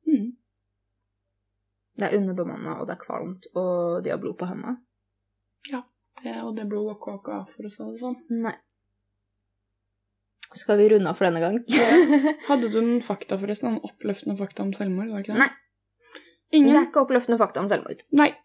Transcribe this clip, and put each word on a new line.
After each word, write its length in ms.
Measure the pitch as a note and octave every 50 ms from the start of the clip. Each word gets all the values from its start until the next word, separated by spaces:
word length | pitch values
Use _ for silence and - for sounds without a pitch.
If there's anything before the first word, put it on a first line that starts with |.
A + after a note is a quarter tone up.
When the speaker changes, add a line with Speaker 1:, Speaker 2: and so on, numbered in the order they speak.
| _ D#4
Speaker 1:
Mm. 240 | D#4 A#3 G3 A#3+ B3 _ _ _ _ _ _ _ _ _ _ _ _ _ _ _ _ _ _ _ _ _ _ _ _ _ _ _ _ _ _ _ _ -
Speaker 2:
Det 100 | G3+ -
er 80 | - G#3
underbemannet, 640 | G3+ F#3+ F3+ F#3 F3 - - - - - D#3+ -
og 60 | - -
det 80 | F#3+ -
er 60 | -
kvalmt, 400 | _ - - - F3 F#3+ F#3 - - _
og 480 | F3+ F#3 F3+ F3+ F3 F3 E3+ E3+ F3+ F3+
de 60 | F#3
har 80 | - F3
blod 200 | - - - -
på 80 | F3+ F3+
hendene. 280 | F#3 - - G3+ B3+ B3 _ _ _ _ _ _ _ _ _ _ _ _ _ _ _ _ _ -
Speaker 1:
Ja, 140 | C#4 B3 B3 _ _ _ _ _ _ - B3+
det, 100 | A#3+ A3+ A3+
og 140 | A3+ A#3 A3 A3
det 80 | G#3+ G#3
blodet 300 | G#3 G#3 G#3 G#3+ G#3 G3+
går 200 | - - G3+ G3
ikke 100 | _ -
av, 180 | G#3 G3+ F#3+ - _
for 100 | _ G#3
å 60 | G#3
si 140 | G#3 _ A3+
det 180 | A3 A3+ A3+
sånn. 140 | B3 B3+ B3 - E4 _ A#3+ A#3
Speaker 2:
Nei. 140 | A3+ A3 - - _ _ _ _ _ _ _ _ _ _ _ _ _ _ _ _ _ _ _ _ _ _ _ _ _ _ _ _ _ _ _ _ _ _ _ _ - - -
Skal 220 | - - - G#3 G#3
vi 120 | G#3 G#3+
runde 200 | A3 G#3 F#3+ D#3+
av 80 | F#3 -
for 80 | F#3+ F3+
denne 120 | E3+ E3
gang? 180 | E3 F3 G#3 A#3+ A#3+ -
Speaker 1:
Ja. 680 | A#3 D4 A#3 A#3 C#4 E4+ F4 C4 D4 C#4+ C4+ D#4 D#4 -
Speaker 2:
<laughs> 100 | - -
Speaker 1:
Hadde 200 | C#4+ C4 A#3 A3+ G#3
du 60 | A3
noen 200 | A3+ A#3 A#3+ A#3+
fakta 360 | A3+ - G3+ - - _ G3+ G3
forresten, 320 | G3 G3+ G#3 G#3 - A#3+
noen 160 | A3 G#3+ -
oppløftende 520 | - - _ - G#3 G3 - - - G3+ G3
fakta 280 | G3 F#3+ - - G3
om 80 | G3 G3
selvmord, 360 | - G#3 G3 F#3 F#3 G#3 A3+ A3
var 80 | G3+
det 60 | G3 G3+
ikke 80 | G#3+ G#3+
det? 80 | C4+
Speaker 2:
Nei. 60 | C#4 - - _ _ _ _ _ _ _ _ _ _ _ - - _ _ _ _ _ -
Speaker 1:
Ingen? 200 | D#4 C#4+ C#4 D4
Speaker 2:
Det 80 | D#4
er 80 | E4+ E4+
ikke 160 | - D#4 C4+
oppløftende 320 | B3+ C4 B3 A#3+ - A#3+ A3+
fakta 200 | G#3+ G3 - C#3
om 80 | F3 G3+
selvmord. 320 | G3+ D3 - - - - - _
Speaker 1:
Nei. 200 | - C#4+ D4 D4 - - _